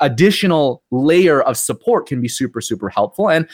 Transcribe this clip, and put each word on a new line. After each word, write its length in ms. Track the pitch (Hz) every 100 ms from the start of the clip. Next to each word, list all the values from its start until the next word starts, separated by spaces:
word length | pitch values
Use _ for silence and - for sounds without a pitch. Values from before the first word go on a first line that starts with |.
additional 800 | 147 117 196 196 190 160 139 117 -
layer 500 | 123 143 175 180 139
of 160 | 127 120
support 500 | - 113 - 220 -
can 140 | 127
be 80 | 120
super, 320 | - 131 117
super 300 | - 98 98
helpful. 400 | 101 104 - 202
And 180 | 160 160